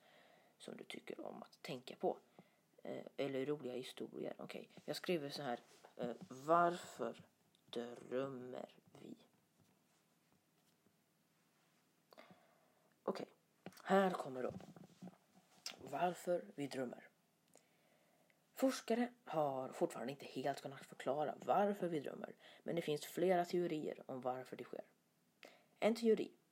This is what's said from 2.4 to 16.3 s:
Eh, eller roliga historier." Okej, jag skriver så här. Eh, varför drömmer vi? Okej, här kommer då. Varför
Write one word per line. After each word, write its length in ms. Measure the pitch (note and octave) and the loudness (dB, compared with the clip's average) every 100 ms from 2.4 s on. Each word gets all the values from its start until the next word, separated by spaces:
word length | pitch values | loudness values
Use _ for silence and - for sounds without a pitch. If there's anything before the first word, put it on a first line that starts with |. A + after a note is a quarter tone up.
| - _ _ _ | -20 _ _ _
Eh, 240 | - C3 - - | -10 -8 -8 -4
eller 300 | C#3 C3 C#3 | -2 0 0
roliga 260 | D3 B2+ | -2 -2
historier." 640 | B2 C3 - - C2 - - | -6 -6 -8 -8 -6 -6 -6
Okej, 320 | - - - - | -8 -10 -12 -12
jag 120 | - D3+ | -6 -4
skriver 340 | - F3 C#3 | 0 0 0
så 120 | C#3+ | -4
här. 180 | C#3+ A#2+ - - - - | -2 -2 -6 -20 -18 -6
Eh, 140 | A#2+ A#2 - | -4 -4 -10
varför 920 | B2+ C#3+ E3+ F3 F3 - - A#2 A#2 - _ _ _ _ | -6 6 8 8 4 -4 -4 -4 -4 -14 _ _ _ _
drömmer 1040 | B2 A#2+ A#2 - B2+ C#3 C3 B2 B2+ - - - | -6 -6 -8 -4 0 0 -4 -8 -8 -10 -12 -20
vi? 240 | - - - - _ _ _ _ _ _ _ _ _ _ _ _ _ _ _ _ _ _ _ _ _ _ _ _ _ _ _ _ - - - _ _ _ _ _ _ | -16 -14 -14 -18 _ _ _ _ _ _ _ _ _ _ _ _ _ _ _ _ _ _ _ _ _ _ _ _ _ _ _ _ -20 -20 -20 _ _ _ _ _ _
Okej, 240 | - - - - _ _ - - | -2 -2 -6 -12 _ _ -18 -10
här 280 | - G3 F#3+ | 4 6 6
kommer 320 | - D3 B2+ | 4 -2 -2
då. 100 | B2 - - - - - - - _ - _ - - - | -2 -4 -12 -16 -20 -16 -16 -16 _ -20 _ -14 -12 -12
Varför 640 | - E3+ F3 E3+ - | -6 2 2 2 0